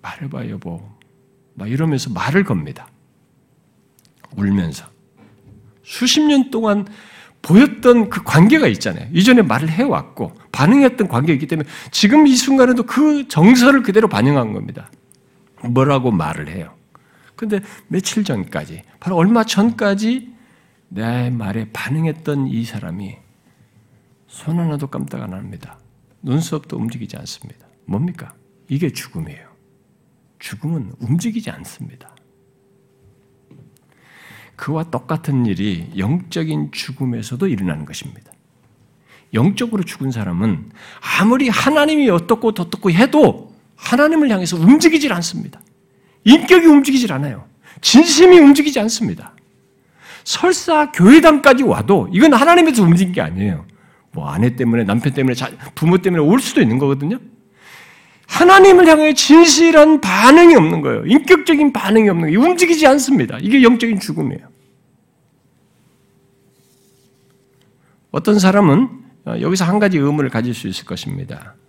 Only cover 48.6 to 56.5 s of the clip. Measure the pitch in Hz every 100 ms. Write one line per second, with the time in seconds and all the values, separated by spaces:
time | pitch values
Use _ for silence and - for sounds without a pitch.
48.6 | 294 254 214 - 208 85 - _ _ _
49.6 | _ _ _ _ - - - - 359 370
50.6 | - 320 294 - 185 302 320 302 285 254
51.6 | 240 - 113 196 98 180 311 247 294 349
52.6 | 330 240 175 170 185 180 78 90 101 78
53.6 | - _ _ _ _ 82 71 76 120 123
54.6 | 120 117 98 113 143 135 131 123 127 -
55.6 | - - 160 180 185 170 147 247 -